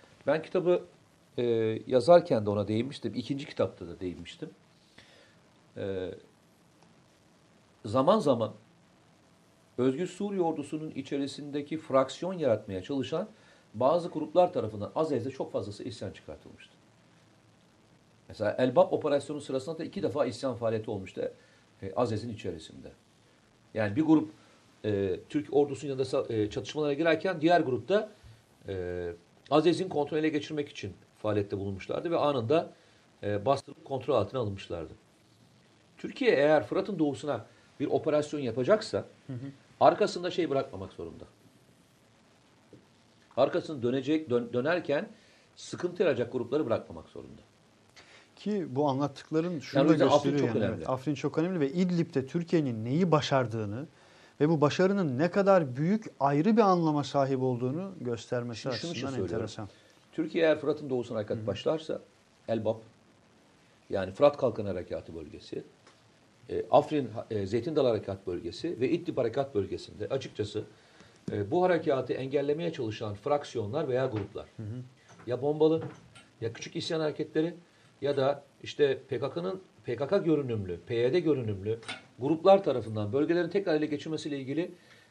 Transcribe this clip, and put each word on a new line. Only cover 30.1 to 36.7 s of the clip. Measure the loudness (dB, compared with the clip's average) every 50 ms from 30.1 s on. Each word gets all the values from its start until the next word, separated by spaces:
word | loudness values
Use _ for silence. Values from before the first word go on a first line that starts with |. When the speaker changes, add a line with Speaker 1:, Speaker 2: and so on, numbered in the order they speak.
| -2 0
Speaker 1:
ele | 0 0
geçirmek | 0 -2 -4 -4 -6 -6 -6 -6
için | -8 -10 -12 -12 -12 -14 -18 -20 _
faaliyette | _ -4 0 0 0 0 0 -4 -4
bulunmuşlardı | -4 -4 -6 -6 -6 -6 -6 -4 -2 -2
ve | 0
anında, | 2 2 2 2 0 0 2 2 2 2 -2 -8 -18 _ _ _ _ _ _ _ _ -6
e, | -4 -4 0 2
bastırıp | 2 2 2 0 -6 -18 -20 -10
kontrol | -8 -6 -4 -2 2 2
altına | 2 2 0 -2 -4
alınmışlardı. | -4 -4 -4 -8 -8 -10 -8 -8 -8 -10 -12 -18 _ _ _ _ _ _ _ _ _ _ _ _ _ _ _ _ _ _ _ -12
Türkiye | -12 -10 -6 2 4 4
eğer | 6 6 8 8 6 6 4
Fırat'ın | 2